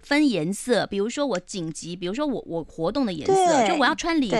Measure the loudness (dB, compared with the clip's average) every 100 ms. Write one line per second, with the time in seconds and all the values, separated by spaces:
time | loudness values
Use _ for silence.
0 | -2 2 4 2 -2 -4 0 0 0 -2
1 | -4 -2 -2 -4 -6 -8 -8 -8 -10 -8
2 | -6 -2 -2 -4 -6 -8 -8 -4 -2 0
3 | -2 -2 2 4 4 4 4 4 2 0
4 | 0 0 2 0